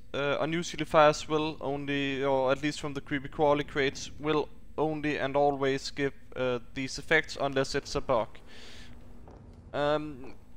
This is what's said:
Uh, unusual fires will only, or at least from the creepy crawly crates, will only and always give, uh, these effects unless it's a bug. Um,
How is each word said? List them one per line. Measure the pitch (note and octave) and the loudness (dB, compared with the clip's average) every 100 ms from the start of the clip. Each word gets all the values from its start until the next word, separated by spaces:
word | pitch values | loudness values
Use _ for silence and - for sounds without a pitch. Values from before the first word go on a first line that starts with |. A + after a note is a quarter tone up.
| - | -6
Uh, | - C#3+ C3+ | -2 0 2
unusual | D3 E3 E3+ - D3+ | 0 0 -2 -4 4
fires | E3 D3+ D3+ - | 8 8 8 2
will | D#3 D#3 D3+ | 0 0 -2
only, | C3+ C#3+ C#3 C#3+ C#3 C3+ | -4 -4 -2 -2 0 0
or | C#3 C3+ C3 | 2 4 4
at | C3+ | 2
least | D3 - | 0 -2
from | D3+ | -4
the | C#3 | -6
creepy | - C#3+ C3+ | -4 -4 -4
crawly | - D3 C#3+ | 2 4 4
crates, | C#3+ D3+ C3+ C#3 - - | 2 0 0 0 -8 -6
will | D3 D#3 - - - - | 0 0 0 -6 -8 -2
only | D3+ D#3 D3 B2 | 0 0 -2 0
and | C3 | 0
always | C#3 C#3+ C#3 C3+ C3+ - | 4 4 4 2 0 -2
give, | - C#3 - - - | -2 -2 -2 -10 -2
uh, | B2+ B2 A#2+ | 0 -2 -4
these | - C3+ - | -6 -6 -6
effects | A#2+ D#3+ D#3+ - | 2 2 2 -2
unless | C#3+ C3+ C3+ | 0 2 2
it's | C#3 - C#3+ | 0 -2 -2
a | |
bug. | C3+ B2 G#2 - - - - - - - - - - - - - - | 2 2 0 -6 -14 -14 -12 -12 -12 -12 -14 -14 -16 -16 -16 -18 -8
Um, | B2+ D3 D3+ D3+ C#3 C3 - - | -2 0 0 -2 -10 -10 -12 -12